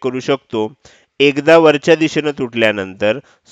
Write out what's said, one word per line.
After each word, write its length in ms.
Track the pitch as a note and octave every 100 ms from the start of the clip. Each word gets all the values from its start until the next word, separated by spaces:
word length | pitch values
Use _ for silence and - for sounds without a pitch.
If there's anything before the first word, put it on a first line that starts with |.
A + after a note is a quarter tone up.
करू 180 | B2+ B2+
शकतो, 540 | D3 C3+ - A2+ A2 _ _ _ _ -
एकदा 380 | C#3+ C#3 D3 E3
वरच्या 380 | D#3 C#3+ E3+ D#3
दिशेनं 360 | D#3+ D3+ D3
तुटल्यानंतर 880 | C#3+ B2 A#2 A2 G#2 F#2+ G2 G#2 B2+ - _ _